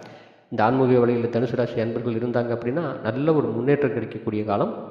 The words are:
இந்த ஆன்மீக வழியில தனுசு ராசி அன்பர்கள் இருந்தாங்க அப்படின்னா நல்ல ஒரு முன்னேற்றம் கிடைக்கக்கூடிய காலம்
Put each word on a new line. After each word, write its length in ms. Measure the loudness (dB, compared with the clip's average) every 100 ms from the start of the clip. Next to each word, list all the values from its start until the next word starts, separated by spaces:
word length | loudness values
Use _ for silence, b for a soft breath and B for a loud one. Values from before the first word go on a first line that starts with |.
| B B B B B
இந்த 120 | 0
ஆன்மீக 360 | 2 4 4 6
வழியில 320 | 4 2 0
தனுசு 260 | 0 0 0
ராசி 240 | -2 -2
அன்பர்கள் 380 | -2 -2 -4 -2
இருந்தாங்க 320 | -2 -2 -2
அப்படின்னா 320 | -2 -2 -4 -4 -4
நல்ல 320 | -4 0 2
ஒரு 140 | 2 0
முன்னேற்றம் 460 | 0 2 2 2
கிடைக்கக்கூடிய 480 | -2 -6 -6 -4 -2
காலம் 280 | 0 0 0 -4 -6